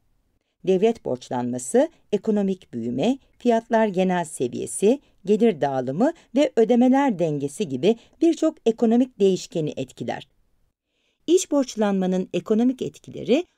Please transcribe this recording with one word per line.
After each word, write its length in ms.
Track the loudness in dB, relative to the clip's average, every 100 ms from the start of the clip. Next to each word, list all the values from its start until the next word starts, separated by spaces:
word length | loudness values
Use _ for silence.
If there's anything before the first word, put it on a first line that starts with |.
| _ _ _ _ _ _ -2
Devlet 380 | 2 2 0
borçlanması, 840 | -6 -8 -6 -6 -4 -6 0 0 0 _ _
ekonomik 600 | -4 0 0 -2 -4 -10
büyüme, 460 | -8 -6 -2 -2 -2 _ _
fiyatlar 480 | 0 0 0 0 2
genel 380 | 0 0 0
seviyesi, 760 | -4 -6 -6 -6 -10 0 0 0 _ _
gelir 360 | -2 2 2 2
dağılımı 520 | -2 -2 -4 0 -2 -2 _ 0
ve 160 | 2 2
ödemeler 600 | 2 4 4 4 2 0
dengesi 500 | -2 -2 -4 -6 -6
gibi 280 | 0 0 0 _ _
birçok 360 | 0 2 -2 -2 -4
ekonomik 540 | 0 2 2 0 0
değişkeni 520 | 0 0 -4 -6 -6 -6
etkiler. 520 | -10 -10 -10 -10 -14 _ _ _ _ _ _ _ _ _ 0
İç 240 | 0 2
borçlanmanın 800 | -2 -2 -2 -2 0 0 -2 -4
ekonomik 500 | -6 -2 0 0 -2
etkileri, 640 | -8 -12 -18 -8 0 0 -2